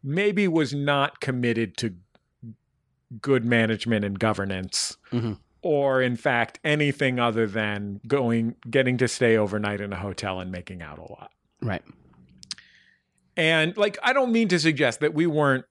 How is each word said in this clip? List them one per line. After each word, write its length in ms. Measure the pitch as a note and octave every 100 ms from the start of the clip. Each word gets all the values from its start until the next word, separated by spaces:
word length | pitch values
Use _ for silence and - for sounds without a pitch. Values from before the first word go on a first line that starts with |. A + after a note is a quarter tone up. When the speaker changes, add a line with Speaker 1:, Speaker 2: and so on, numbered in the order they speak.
Speaker 1:
maybe 420 | C#3 D#3+ G#3 G3 G3
was 260 | E3 D3
not 480 | C#3+ C#3+ C#3+ C#3+ -
committed 560 | - B2+ B2 A2+ A2 -
to 160 | A#2 F2 F#2 _ _ _ A#2 A2 _ _ _ _ _ A2+
good 220 | - C3+
management 640 | A#2 A#2+ A2 A2 A#2 A2 G2+
and 120 | F#2+
governance, 800 | A2 F#2 G2 F#2+ F#2+ - - - _
Speaker 2:
Mm-hmm. 220 | A#2+ A2+ G2+ _ _
Speaker 1:
or 380 | F#3 D3 C#3 C3
in 140 | B2+ A#2+
fact 460 | D3 A#2+ A2+ -
anything 560 | D#3 D3+ D3 C3+ C3+ B2+
other 260 | A#2+ A2+ A2+
than 540 | G#2 G#2+ G#2 G2+ G2+ A2+
going, 480 | C#3 B2 A#2 A2+ - B2
getting 280 | C3+ B2+ B2
to 80 | B2
stay 260 | - A#2+ A2
overnight 460 | G#2 G#2 G#2 G2+
in 100 | G2+
a 60 | F#2+
hotel 420 | G2+ F2+ G2+ F#2
and 100 | F#2
making 320 | F#2 F2 F#2
out 160 | D#2 D#2
a 40 |
lot. 280 | E2 - - _ _ _
Speaker 2:
Right. 220 | A#2 F#2 - - _ _ - - - - - _ _ _ _ _ _ -
Speaker 1:
And, 400 | D#3+ D#3+ D#3+ F3
like, 220 | G#3 -
I 120 | -
don't 180 | C4+ B3+
mean 160 | A3+ A3
to 100 | F3
suggest 420 | D#3+ C#3+ C3+ A2+
that 120 | D3+
we 140 | D3+ E3+
weren't 380 | D3+ C#3+ C3 -